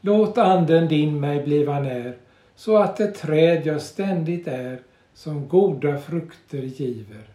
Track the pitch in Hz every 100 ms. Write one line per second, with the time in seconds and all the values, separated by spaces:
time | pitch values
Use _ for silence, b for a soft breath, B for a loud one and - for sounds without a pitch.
0 | 190 208 208 - 196 185 160 165 165 151
1 | 151 151 143 143 147 147 143 143 135 123
2 | 120 123 b b b _ - 214 190 -
3 | 208 - 151 151 165 165 151 147 - -
4 | 196 180 160 170 160 127 127 127 _ b
5 | b _ - 151 139 180 196 143 147 143
6 | - 170 160 - _ 143 131 127 131 113
7 | 104 104 107